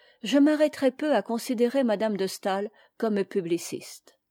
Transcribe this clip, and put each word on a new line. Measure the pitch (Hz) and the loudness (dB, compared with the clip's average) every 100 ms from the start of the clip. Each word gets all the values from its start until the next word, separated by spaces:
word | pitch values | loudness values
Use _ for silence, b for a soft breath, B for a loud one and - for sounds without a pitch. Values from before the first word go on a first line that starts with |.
| b b | b b
je | 208 262 | 0 4
m'arrêterai | 285 302 302 294 269 | 4 4 2 2 -2
peu | 254 302 254 | 0 0 0
à | |
considérer | 240 233 - 233 240 269 | 0 -4 -4 0 0 2
madame | 247 208 220 202 | 0 0 0 -2
de | 190 | -4
Staël | - 202 190 208 b b - | -4 -4 -2 -4 b b -6
comme | 226 208 | -2 0
publiciste. | 190 202 170 170 - - - - - _ _ | -2 -4 -2 -2 -4 -10 -12 -20 -20 _ _